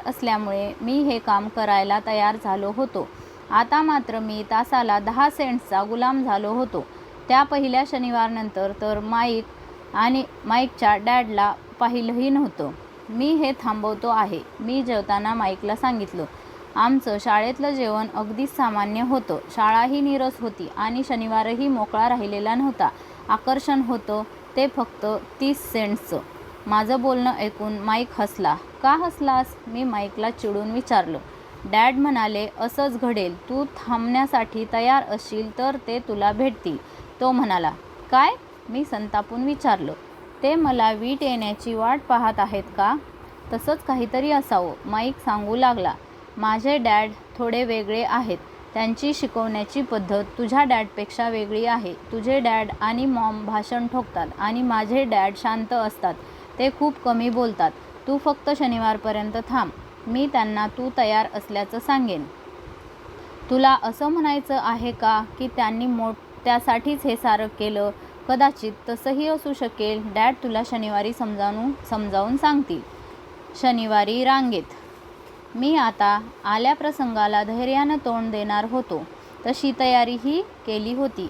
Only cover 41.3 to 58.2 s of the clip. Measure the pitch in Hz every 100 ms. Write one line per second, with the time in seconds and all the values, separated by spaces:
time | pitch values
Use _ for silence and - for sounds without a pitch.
41.3 | 240 214 208 - 226 226 277 - 240 226
42.3 | 214 196 202 190 - 202 294 - - -
43.3 | - - 226 - 311 - 262 233 254 285
44.3 | 285 277 202 180 - - 214 240 269 -
45.3 | 208 208 233 254 233 180 - - - -
46.3 | - 220 220 247 294 233 214 220 214 -
47.3 | - 240 233 247 226 208 214 240 233 240
48.3 | 175 - - - 226 226 226 285 294 254
49.3 | 233 226 214 208 277 262 220 185 202 202
50.3 | - 233 262 285 240 214 - 208 - 233
51.3 | 226 208 214 233 233 202 170 - 226 220
52.3 | 269 233 226 214 214 220 233 269 247 220
53.3 | 214 208 214 208 240 240 254 240 180 160
54.3 | - 202 233 254 226 214 254 269 220 196
55.3 | 202 233 220 220 247 214 214 185 165 -
56.3 | - - - 262 262 294 285 254 233 240
57.3 | 233 240 214 165 - - - - 277